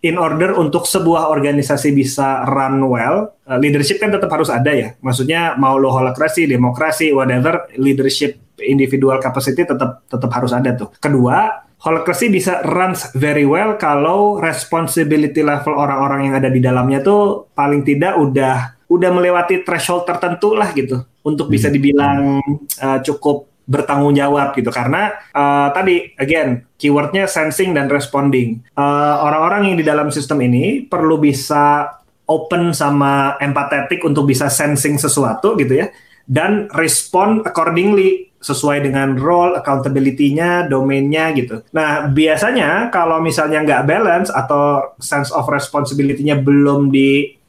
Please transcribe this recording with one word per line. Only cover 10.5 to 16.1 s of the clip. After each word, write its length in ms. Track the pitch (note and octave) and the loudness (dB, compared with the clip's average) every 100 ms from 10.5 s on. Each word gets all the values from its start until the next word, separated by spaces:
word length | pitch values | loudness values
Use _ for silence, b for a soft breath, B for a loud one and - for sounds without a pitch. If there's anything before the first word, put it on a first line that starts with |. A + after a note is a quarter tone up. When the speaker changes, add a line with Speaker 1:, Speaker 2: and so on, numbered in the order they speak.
| B2 | 0
Speaker 1:
ada 160 | C3+ | -2
tuh. 160 | B2 - _ | -2 -8 _
Kedua, 680 | D3 C#3 B2 D3+ A3 - _ _ | -2 2 2 2 0 -4 _ _
holacracy 480 | - D#3+ E3 F3 A#3+ | -4 -2 -2 -2 0
bisa 320 | F#3+ F#3 F3+ | 0 0 -2
runs 480 | - F3+ F#3 F3 - | -2 0 -2 -2 -6
very 320 | C3 D3 D3 | -4 0 2
well 320 | C#3+ D#3 G#3+ G#3 | 2 2 0 -2
kalau 640 | D#3+ C#3+ D3+ F#3 G#3 G3+ | 0 0 2 2 2 0
responsibility 1040 | E3 D3+ - E3 D#3+ - D#3 D3+ D3 D3 | -4 -4 -4 -4 -2 -2 0 2 0 0
level 320 | D3+ C#3+ - C#3+ | 0 0 -2 -2
orang-orang 520 | C#3+ C3+ C#3 | -2 0 -2